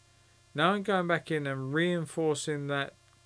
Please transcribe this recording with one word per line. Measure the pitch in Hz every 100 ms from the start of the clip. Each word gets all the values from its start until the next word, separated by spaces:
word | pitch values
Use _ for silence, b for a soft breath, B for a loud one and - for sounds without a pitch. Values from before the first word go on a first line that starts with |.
| b b b b b
Now | 143 170
I'm | 208
going | 196 190 175
back | 165 -
in | 156 139
and | 135 131
reinforcing | 151 175 175 160 - 160 143 - 147 143
that | 143 139 - _ _